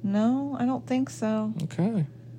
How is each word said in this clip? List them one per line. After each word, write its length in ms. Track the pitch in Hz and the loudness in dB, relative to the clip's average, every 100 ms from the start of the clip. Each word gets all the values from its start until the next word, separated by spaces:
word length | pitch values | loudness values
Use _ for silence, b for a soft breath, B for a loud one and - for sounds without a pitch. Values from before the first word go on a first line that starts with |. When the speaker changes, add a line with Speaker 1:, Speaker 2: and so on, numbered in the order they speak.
Speaker 1:
No, 540 | 196 202 226 262 277 254 | 0 4 4 2 0 0
I 60 | |
don't 220 | 247 254 247 | 0 0 0
think 240 | 254 269 | 0 0
so. 420 | - 214 220 214 220 | -2 0 0 0 -2
Speaker 2:
Okay. 420 | 151 - 190 214 143 - - | -4 0 2 2 0 -4 -18